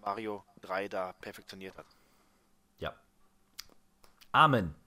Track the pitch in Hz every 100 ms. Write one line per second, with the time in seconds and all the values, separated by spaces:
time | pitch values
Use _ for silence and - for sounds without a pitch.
0 | 104 101 110 101 - - 95 95 101 98
1 | 92 - 104 101 - 95 95 82 - _
2 | _ _ _ _ _ _ _ - 90 -
3 | _ _ - _ _ - - - _ _
4 | - - - 131 151 123 85 -